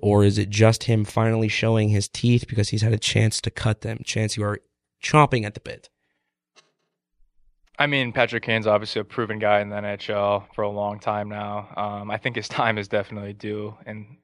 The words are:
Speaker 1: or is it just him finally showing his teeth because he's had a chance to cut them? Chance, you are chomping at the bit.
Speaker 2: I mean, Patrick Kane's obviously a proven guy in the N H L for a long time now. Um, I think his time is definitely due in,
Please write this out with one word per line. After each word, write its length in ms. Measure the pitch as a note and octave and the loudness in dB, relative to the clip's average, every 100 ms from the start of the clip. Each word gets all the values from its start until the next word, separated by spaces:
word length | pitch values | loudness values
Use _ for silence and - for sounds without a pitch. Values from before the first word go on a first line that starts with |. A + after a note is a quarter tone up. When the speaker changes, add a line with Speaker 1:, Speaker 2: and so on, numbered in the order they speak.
Speaker 1:
or 200 | G#2 G#2 | 4 6
is 140 | G2+ G#2 | 6 4
it 140 | G2+ | 0
just 320 | G#2 A2 A2+ | 4 6 4
him 200 | - A2 | 2 0
finally 440 | G#2 - A2+ A2+ A2 | 0 0 0 2 0
showing 420 | - A2+ A2+ G#2+ | 0 2 4 4
his 180 | G#2 G2 | 2 0
teeth 380 | - A#2+ A#2+ - | 0 4 4 2
because 220 | G#2+ G2+ | -2 0
he's 140 | A2 | 0
had 100 | A2 | 2
a 60 | A2 | 2
chance 420 | - A2 A2 - | 2 2 2 0
to 80 | - | -4
cut 320 | - A2+ G#2+ | -2 -2 -2
them? 200 | - A2 - | -4 -8 -6
Chance, 320 | - G#2+ - | -4 -2 -2
you 60 | |
are 160 | G#2 G#2 - _ _ _ | -4 -4 -10 _ _ _
chomping 420 | - D3+ C#3+ B2+ G#2 | 0 4 4 2 -4
at 100 | - | -8
the 40 | |
bit. 280 | - - - _ _ _ _ _ _ _ _ _ _ _ _ _ _ _ _ _ _ - | -14 -16 -18 _ _ _ _ _ _ _ _ _ _ _ _ _ _ _ _ _ _ -2
Speaker 2:
I 60 | D3 | 0
mean, 260 | C#3 B2 | 0 0
Patrick 300 | A#2 A#2 A#2 | 0 0 0
Kane's 220 | - A2+ G#2+ | -2 0 2
obviously 360 | G#2 G#2+ - | 2 0 -6
a 20 | |
proven 340 | G#2 - A2 G#2+ | -6 -4 -6 -2
guy 220 | G#2+ G#2 | 2 2
in 80 | G2+ | 2
the 80 | G2+ | -6
N 80 | G#2 | -8
H 240 | G2+ - | -8 -4
L 380 | G#2 G2+ G2+ G2 - | -2 0 0 -4 -6
for 80 | |
a 60 | G#2 | -4
long 300 | G2+ G#2 G#2 | -4 -6 -4
time 300 | - G#2 G#2 | -4 -4 -6
now. 380 | G#2 G#2 G#2 G2+ - | -8 -8 -10 -10 -8
Um, 320 | G#2 G#2 G#2 | -6 -6 -8
I 80 | G#2+ | -6
think 180 | C3 A2+ | -6 -6
his 120 | G#2 | -6
time 300 | - A#2 G#2+ | -2 0 0
is 80 | G2 | -2
definitely 460 | A2 G2+ G#2+ G2+ | -4 -4 -8 -12
due 420 | G#2 G#2 G#2+ G#2 G#2+ - | -10 -8 -8 -8 -12 -16
in, 320 | G#2+ G#2+ C3+ | -16 -16 -20